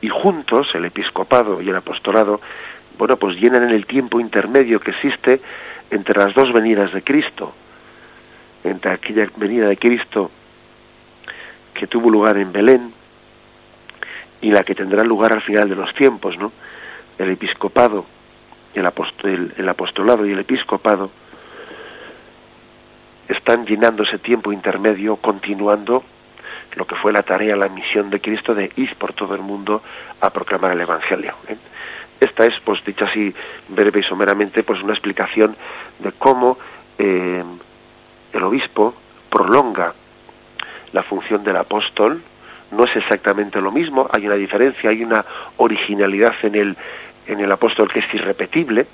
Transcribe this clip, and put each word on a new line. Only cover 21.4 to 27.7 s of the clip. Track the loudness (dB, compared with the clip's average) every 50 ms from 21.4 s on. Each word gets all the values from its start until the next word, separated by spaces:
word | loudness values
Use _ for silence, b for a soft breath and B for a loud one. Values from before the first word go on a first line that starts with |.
| B B B B B B B B B B B B B B B B B B B B -20 -20 -20 -20 -20 -20 -20 -20 -20 -20 -20 -20 -20 -20 -20 _ -8 -6
están | -6 -2 2 2 2 2 2
llenando | -2 0 2 2 2 2 2
ese | -2 -2 -2 -6
tiempo | 0 0 0 0 0 -4
intermedio, | -6 -2 -2 -4 -4 0 0 0 0 0 -2 -4 -4
continuando | -2 -2 -2 -2 -2 -4 -8 -4 -2 2 0 0 0 0 -2 -2 -2 -2 -6 -20 -20 _ -20 B B B B B B B B -12
lo | -10 -10
que | -8 -8
fue | -2 0 2
la | 2 2
tarea, | 2 0 -2 0 0 0 0
la | 0 0
misión | -2